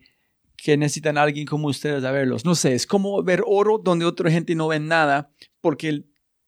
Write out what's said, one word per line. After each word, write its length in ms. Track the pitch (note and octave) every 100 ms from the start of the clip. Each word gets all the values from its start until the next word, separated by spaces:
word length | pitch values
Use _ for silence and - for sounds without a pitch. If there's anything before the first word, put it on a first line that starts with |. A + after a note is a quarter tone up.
| _ _ _ _ _ -
que 200 | - D3
necesitan 420 | D3 D3+ D3+ D3
a 40 |
alguien 240 | D3+ D3 D3+
como 200 | D3+ D3+
ustedes 360 | C3+ D3+ C#3
a 80 | B2+
verlos. 320 | C#3 C3 A#2
No 100 | E3
sé, 200 | E3 C#3+
es 120 | B2 -
como 340 | G3+ G3 G3
ver 180 | F3 F3+
oro 340 | G#3 G3+ G#3 A3
donde 220 | F#3 E3+
otra 260 | E3+ E3 E3+
gente 240 | E3 D#3+
no 140 | E3 D#3+
ve 100 | D#3
nada 540 | D3+ E3 D3 C#3+ D3 _ - _
porque 280 | F3 C#3+ D#3+
el, 180 | D3 - _ _ _